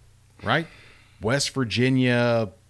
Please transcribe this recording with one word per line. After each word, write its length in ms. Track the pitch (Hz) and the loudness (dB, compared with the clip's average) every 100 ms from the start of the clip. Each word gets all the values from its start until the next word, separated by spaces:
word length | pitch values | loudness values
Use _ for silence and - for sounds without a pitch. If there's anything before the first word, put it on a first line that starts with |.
| - - _ - | -20 -20 _ -12
right? 240 | 98 143 170 - - - - - | -4 -2 -4 -14 -20 -20 -20 -8
West 300 | 107 139 - | -4 -2 -2
Virginia, 1000 | 135 120 98 127 131 127 120 120 117 107 - _ | -4 -4 0 2 2 2 2 2 0 -2 -8 _